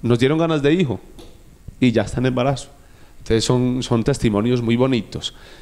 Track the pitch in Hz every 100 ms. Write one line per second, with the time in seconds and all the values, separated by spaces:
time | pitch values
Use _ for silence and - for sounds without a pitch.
0 | 117 117 131 160 165 156 139 175 147 98
1 | - - - - - - - - 127 110
2 | 101 - 131 127 131 131 - - - -
3 | - - - 110 107 127 123 127 113 117
4 | 113 131 120 104 117 123 117 117 131 123
5 | 92 80 - - - -